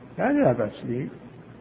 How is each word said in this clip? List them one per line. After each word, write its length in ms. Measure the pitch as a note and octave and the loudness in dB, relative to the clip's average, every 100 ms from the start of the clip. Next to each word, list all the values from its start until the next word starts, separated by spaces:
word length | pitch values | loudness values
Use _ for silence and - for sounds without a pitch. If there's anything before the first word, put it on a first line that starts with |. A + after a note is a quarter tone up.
| - - | -18 -2
هذا 160 | A3 | 0
لا 200 | D4 G#3 | 4 4
بأس 320 | A#2+ G#2 - C3 | 4 0 -4 -6
به، 180 | A#2+ D3 - - - - - | -4 -6 -10 -18 -20 -20 -14